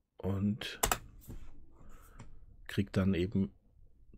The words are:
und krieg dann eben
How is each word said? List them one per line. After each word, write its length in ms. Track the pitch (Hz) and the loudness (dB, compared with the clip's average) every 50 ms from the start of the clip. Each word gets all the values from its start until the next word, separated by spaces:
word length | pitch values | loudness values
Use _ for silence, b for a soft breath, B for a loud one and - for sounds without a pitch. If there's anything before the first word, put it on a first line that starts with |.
| _ _ _ | _ _ _
und 640 | - - 92 101 98 101 104 104 - - - - - - - - - - - - - - - - - - - - - - - B B B B B B B B B B B B B - - - - - - | -4 -2 0 2 4 4 2 2 0 -4 -6 -2 0 0 0 0 -2 -4 -14 -18 -18 -14 -12 -10 -10 -10 -10 -10 -12 -14 -16 B B B B B B B B B B B B B -14 -16 -18 -18 -18 -10
krieg 240 | - - - 98 - | -4 0 0 0 2
dann 220 | - 101 92 95 95 | 4 4 6 6 6
eben 400 | 82 90 101 - 98 98 - - - _ - - - - - - - - - - | 4 2 4 4 2 2 2 0 -12 _ -20 -20 -20 -20 -20 -20 -20 -20 -20 -20